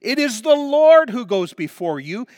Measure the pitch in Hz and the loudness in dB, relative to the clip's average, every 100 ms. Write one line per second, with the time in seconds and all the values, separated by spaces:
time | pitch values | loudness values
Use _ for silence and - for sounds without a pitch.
0 | 214 269 294 214 311 294 285 294 311 320 | -6 -2 -4 -2 2 2 2 2 6 6
1 | 320 233 196 196 175 - 151 - 175 147 | 4 -4 -4 -4 -4 -8 -10 -6 -6 -6
2 | 143 202 254 | -8 -10 -12